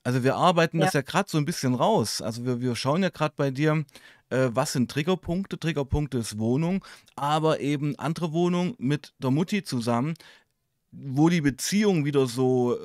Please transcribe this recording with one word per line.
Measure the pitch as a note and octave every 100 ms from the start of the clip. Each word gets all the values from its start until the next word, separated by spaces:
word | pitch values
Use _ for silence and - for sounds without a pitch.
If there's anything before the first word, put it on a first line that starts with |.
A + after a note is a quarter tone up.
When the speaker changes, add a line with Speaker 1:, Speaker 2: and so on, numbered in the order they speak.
Speaker 1:
also | B2 B2+
wir | C3 G#2+
arbeiten | E3+ E3+ E3 E3
das | D3
Speaker 2:
Ja. |
Speaker 1:
ja | C#3+
grad | - F3+ G3+
so | D#3
ein | C#3
bisschen | - B2+
raus. | B2 F3+ G#3 G#2+ -
Also | G2 A2+
wir, | B2 A#2+
wir | B2+ A#2
schauen | C3 E3
ja | F#3+
grad | - D3+ -
bei | C#3
dir, | B2+ D#3 D#3 C#3+ - - - -
äh, | B2 C3
was | A#2+ D3
sind | C#3+ A#2
Triggerpunkte? | C#3+ D#3 F#3 - F3 F#3+ -
Triggerpunkte | D#3+ D3 C#3 D3 D3+ B2+
ist | G#2+ G#2+
Wohnung, | A2 C3 E3+ F#3+ - - _ -
aber | C#3+ D#3 D#3 C#3
eben | C#3 D3 D3 -
andere | C#3+ D#3+ E3
Wohnung | E3 F3 F3+ F3+ -
mit | B2+ D3 - -
der | C3
Mutti | C#3 - G3+
zusammen, | - B2+ A2+ A#2 D3+ E3 - - _ _ _ _ _
wo | - C#3 C3+ E3
die | F3
Beziehung | C#3+ B2+ - G3+ G#3+ E3+
wieder | C#3+ C#3+ C3
so, | A#2+ B2+ B2+ B2 A2+